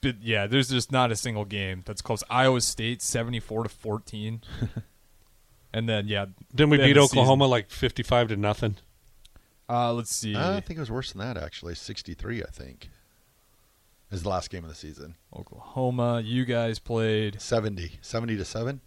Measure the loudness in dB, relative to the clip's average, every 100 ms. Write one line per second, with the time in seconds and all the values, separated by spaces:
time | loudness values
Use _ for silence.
0 | -2 -2 0 0 2 2 2 0 0 2
1 | 2 0 -2 -4 -4 -4 -4 -6 -8 -10
2 | -4 -6 0 4 6 4 0 -2 -4 -4
3 | -4 -2 -2 -4 -4 -4 -4 -6 -4 -4
4 | -4 -10 -8 -8 -10 -6 -6 -6 -12 _
5 | _ _ _ _ _ _ _ -4 0 0
6 | 0 -2 -2 -10 -14 4 6 8 8 8
7 | 8 8 6 8 6 4 0 -2 -2 -2
8 | 2 4 4 2 0 0 -2 -4 _ _
9 | _ _ -20 -20 _ _ _ 0 0 0
10 | -4 -4 -2 -2 0 -2 -4 -8 -6 -6
11 | -6 -8 -8 -6 -8 -10 -12 -12 -10 -12
12 | -12 -10 -8 -8 -8 -12 -16 -16 -20 -20
13 | _ _ _ _ _ _ _ _ _ _
14 | _ -6 -2 -2 -4 -12 -12 -14 -16 -16
15 | -18 -20 _ -16 -16 -18 -12 -4 -2 0
16 | 0 0 0 -2 0 0 0 -4 -4 -2
17 | 2 2 0 -4 0 0 0 -4 -10 -12
18 | -6 -4 -2 -2 -4 -4 -6 -6